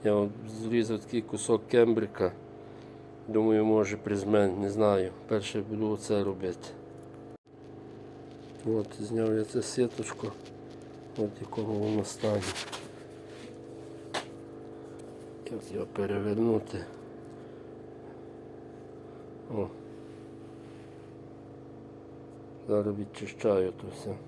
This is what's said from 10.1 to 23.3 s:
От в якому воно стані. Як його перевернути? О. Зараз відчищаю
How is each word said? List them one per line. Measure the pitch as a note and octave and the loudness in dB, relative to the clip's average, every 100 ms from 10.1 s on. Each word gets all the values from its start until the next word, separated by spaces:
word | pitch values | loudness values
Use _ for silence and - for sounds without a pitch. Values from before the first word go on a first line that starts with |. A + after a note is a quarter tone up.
| - G#2 - - - - - - - - - | -4 -6 -6 -14 -14 -14 -14 -14 -14 -10 -2
От | G#2 - | -2 -2
в | |
якому | - - G#2+ | -6 -2 0
воно | G#2 G#2+ G#2+ | 2 4 4
стані. | G2 - A2 G#2 F#2 F#2 - - - - - - - - - - - - - - - - - - - - - - - - - - - - - | 2 0 2 4 2 -4 -6 -8 -10 -12 -14 -14 -14 -14 -14 -14 -12 -12 -12 -12 -6 -4 -6 -12 -14 -12 -12 -12 -12 -12 -12 -12 -14 -12 -8
Як | A2+ - | -8 -6
його | G#2 - | -6 -4
перевернути? | - G2 G2+ G#2 G#2 A#2 A2 - - - - - - - - - - - - - - - - - - - - - - - - - - - - - A2 | 0 2 2 2 4 6 4 2 -8 -8 -12 -14 -14 -14 -14 -14 -14 -14 -14 -14 -14 -14 -14 -14 -14 -14 -14 -14 -14 -16 -16 -16 -14 -14 -14 -6 -4
О. | F2+ - - - - - - - - - - - - - - - - - - - - - - - - - - - - - - | -4 -6 -14 -14 -14 -14 -16 -16 -16 -14 -16 -16 -16 -16 -16 -16 -16 -16 -16 -16 -16 -16 -16 -16 -16 -16 -16 -16 -16 -12 2
Зараз | G#2 G#2 G2+ | 2 2 -2
відчищаю | G#2 - G2+ | -6 -8 -10